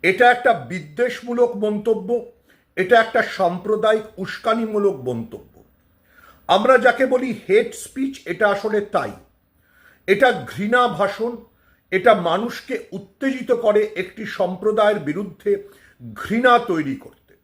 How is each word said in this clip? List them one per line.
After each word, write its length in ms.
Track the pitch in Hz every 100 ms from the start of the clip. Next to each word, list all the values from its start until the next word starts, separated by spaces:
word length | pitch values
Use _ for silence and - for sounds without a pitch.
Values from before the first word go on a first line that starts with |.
এটা 280 | 175 190 247
একটা 220 | 240 262
বিদ্বেষমূলক 1040 | 190 120 180 151 - 247 240 240 240 240 202
মন্তব্য, 720 | 214 208 220 214 185 233 - _ _ _ _ -
এটা 240 | 185 233
একটা 220 | 220 240
সাম্প্রদায়িক 800 | - - 180 180 196 214 214 220 214 -
উস্কানিমূলক 760 | 185 - 226 226 220 214 202
মন্তব্য। 680 | 160 123 117 110 107 - _ _ _ _ _ _ _ - _ -
আমরা 300 | 185 233 254
যাকে 280 | 240 240 262
বলি 340 | 254 262 208 -
হেট 260 | 202 -
স্পিচ, 460 | - - 269 269 -
এটা 240 | 156 175 208
আসলে 320 | 196 214 208
তাই। 300 | 208 185 120 - _ _ _ _ _ _ _ _ -
এটা 400 | 202 262 202 120 -
ঘৃণা 320 | 208 247 240
ভাষণ, 480 | 160 196 - 226 233 - _ _ _ _
এটা 240 | 185 214
মানুষকে 760 | 214 170 175 233 - - 240 -
উত্তেজিত 600 | 190 - _ 269 262 240
করে 360 | 240 226 208 214 -
একটি 300 | 185 - 220
সম্প্রদায়ের 720 | - 180 180 214 214 208 202
বিরুদ্ধে 720 | 143 156 196 - 208 202 - - _ _ 120
ঘৃণা 440 | 107 - 220 254 240
তৈরি 380 | - 165 143 135
করতে। 380 | - _ _ _